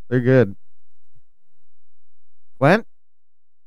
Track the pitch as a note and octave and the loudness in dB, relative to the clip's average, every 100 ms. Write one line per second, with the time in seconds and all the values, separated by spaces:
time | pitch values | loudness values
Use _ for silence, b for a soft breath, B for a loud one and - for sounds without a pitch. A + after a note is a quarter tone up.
0 | - B2+ A#2+ C3 G2+ - - - - - | -2 2 6 6 6 2 -8 -8 -8 -8
1 | - - - - - - - - - - | -8 -10 -12 -16 -14 -10 -10 -8 -8 -8
2 | - - - - - - C#3 G#3 - - | -8 -8 -8 -8 -8 2 4 4 2 -14
3 | - - - - - - | -20 -20 -20 -20 -20 -20